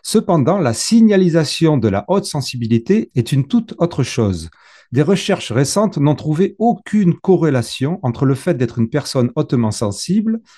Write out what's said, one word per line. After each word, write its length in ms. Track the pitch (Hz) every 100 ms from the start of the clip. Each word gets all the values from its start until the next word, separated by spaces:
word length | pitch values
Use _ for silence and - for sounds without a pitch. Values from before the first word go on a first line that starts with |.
Cependant, 560 | - 220 220 170 131 196
la 160 | 127
signalisation 1040 | 110 - 226 220 196 180 160 143 - 160 143
de 100 | 104
la 160 | 95 -
haute 180 | 196 196
sensibilité 840 | 147 127 123 113 117 117 214 -
est 180 | 123 113
une 160 | 139 139
toute 280 | 240 - -
autre 240 | 170 -
chose. 480 | 123 - 104 87 80 - _ - _
Des 100 | 123
recherches 500 | 151 196 - 185 -
récentes 440 | 117 143 196 214 151
n'ont 180 | 143 139
trouvé 420 | 156 151 196 -
aucune 540 | 233 196 - 214 180
corrélation 880 | 170 - 175 160 127 117 - 135 185
entre 220 | 127 - 139
le 100 | 135
fait 200 | 180 131
d'être 220 | 123 120
une 120 | 117
personne 420 | 147 - 135 120 151
hautement 340 | 147 123 110
sensible 680 | - 104 101 - 208 220 226 -